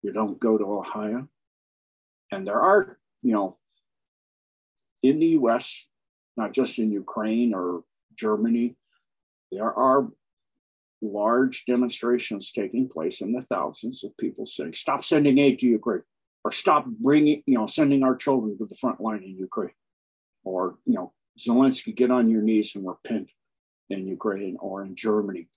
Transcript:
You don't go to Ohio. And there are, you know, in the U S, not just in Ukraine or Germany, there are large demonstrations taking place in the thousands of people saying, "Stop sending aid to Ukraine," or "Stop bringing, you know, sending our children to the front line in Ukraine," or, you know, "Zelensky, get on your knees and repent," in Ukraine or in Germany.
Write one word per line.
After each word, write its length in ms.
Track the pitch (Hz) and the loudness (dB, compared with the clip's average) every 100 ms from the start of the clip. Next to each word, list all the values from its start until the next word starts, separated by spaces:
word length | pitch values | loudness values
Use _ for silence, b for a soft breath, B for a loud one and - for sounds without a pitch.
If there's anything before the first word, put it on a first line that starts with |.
You 100 | 101 | -6
don't 260 | 101 107 95 | -4 -4 0
go 200 | 117 107 | 2 2
to 60 | 101 104 | 2 -4
Ohio. 480 | - 107 107 120 139 _ _ _ _ _ _ _ _ _ _ | -6 -8 -6 -6 -8 _ _ _ _ _ _ _ _ _ _
And 160 | 196 196 | -10 -4
there 140 | 208 | 2
are, 380 | - 214 381 - _ _ | 4 4 2 -10 _ _
you 100 | 123 | 0
know, 260 | 107 95 - _ _ _ _ _ _ _ _ _ _ _ _ _ _ | 0 0 -8 _ _ _ _ _ _ _ _ _ _ _ _ _ _
in 160 | 127 156 | 2 4
the 120 | 165 160 | 4 4
U 100 | 117 | 4
S, 380 | 117 - - - _ _ _ _ - | 2 -2 -12 -18 _ _ _ _ -6
not 160 | 107 | -4
just 260 | - 127 - | -2 -2 0
in 140 | 110 | -2
Ukraine 600 | 101 95 - 110 113 120 | -2 -6 -6 -2 0 0
or 280 | 98 90 87 _ _ _ - | 0 -4 -6 _ _ _ -6
Germany, 600 | 110 104 113 117 120 - _ _ _ _ _ _ _ | -2 0 2 2 0 -6 _ _ _ _ _ _ _
there 220 | - - - 131 | -6 -4 0 4
are 220 | 135 117 - _ _ _ _ _ _ _ _ | 4 0 -10 _ _ _ _ _ _ _ _
large 640 | 107 101 104 120 131 127 - | -8 -2 2 4 2 0 -2
demonstrations 840 | 123 123 - 117 120 - 101 98 | 0 0 -2 -2 -2 -2 -8 -8
taking 360 | - 98 113 131 | -6 -4 -2 -2
place 320 | - 80 - | -2 -6 -4
in 120 | 95 | -6
the 100 | 123 | -6
thousands 640 | 131 92 76 - 113 127 | -4 -4 -4 -6 -12 -10
of 120 | 101 - | -14 -6
people 300 | 90 - 73 | -6 -6 -12
saying, 280 | - 80 | -8 -8
"Stop 300 | - - 139 | -6 -4 -4
sending 340 | - 156 143 135 | 2 4 6 6
aid 200 | 143 - | 6 4
to 80 | 127 | 2
Ukraine," 380 | 110 120 95 - _ _ _ | 2 0 -4 -6 _ _ _
or 60 | 104 | -4
"Stop 340 | - - 147 135 | 0 2 2 2
bringing, 560 | 110 123 151 151 147 - | -2 4 6 6 2 2
you 120 | 123 | 2
know, 80 | 110 | 2
sending 360 | - 147 139 | 2 4 4
our 140 | 131 127 | 4 2
children 400 | - 135 107 98 | 2 2 0 -6
to 60 | |
the 120 | 107 - | -10 -6
front 240 | 131 131 | -6 -4
line 220 | 110 107 | -6 -6
in 120 | 95 95 | -10 -12
Ukraine," 380 | 95 - 90 _ _ _ _ _ _ _ | -8 -6 -8 _ _ _ _ _ _ _
or, 340 | 92 92 92 - - | -6 -4 -4 -4 -2
you 80 | |
know, 180 | 107 85 _ _ - | -2 -2 _ _ -12
"Zelensky, 560 | 120 120 135 131 - | 0 2 4 0 -8
get 160 | 107 123 | 0 2
on 200 | 123 113 | 4 2
your 120 | 113 | 2
knees 320 | 107 110 104 101 | 2 2 0 -6
and 100 | 92 | -10
repent," 440 | 87 - 113 92 _ _ _ _ _ _ | -10 -6 -6 -6 _ _ _ _ _ _
in 160 | 98 95 | -8 -6
Ukraine 500 | 90 110 98 98 87 | -4 -4 -4 -6 -8
or 240 | 95 98 | -10 -10
in 100 | 98 | -12
Germany. 540 | 92 110 107 101 92 82 | -6 -2 0 -2 -8 -14